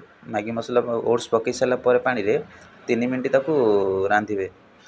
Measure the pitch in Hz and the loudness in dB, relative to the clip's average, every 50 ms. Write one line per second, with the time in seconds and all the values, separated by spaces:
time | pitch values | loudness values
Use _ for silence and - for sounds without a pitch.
0 | - - _ _ - 117 117 107 104 110 113 117 113 - 123 120 120 120 117 117 | -8 -16 _ _ -12 -8 -6 -6 -6 -4 -6 -8 -4 -2 0 0 0 0 -2 -2
1 | 110 113 117 117 - - - 113 113 123 123 - 131 123 127 123 - 123 123 123 | 0 0 0 0 0 0 0 0 0 0 -2 0 0 0 0 0 2 2 2 2
2 | 123 127 127 117 98 101 120 151 - - - - - - - - - - 123 113 | 2 0 -2 0 0 0 0 -2 -2 -8 -16 -20 -20 -20 -20 -10 -4 -2 -2 0
3 | 120 127 131 127 127 131 127 135 135 - 156 147 123 110 104 101 98 98 95 95 | 0 -2 -2 -2 -2 0 0 0 0 2 0 2 4 4 4 4 2 0 0 0
4 | 95 101 104 104 104 101 107 98 95 92 - - - - _ - - | 0 2 0 0 0 -2 -4 -6 -6 -6 -10 -14 -20 -20 _ -20 -20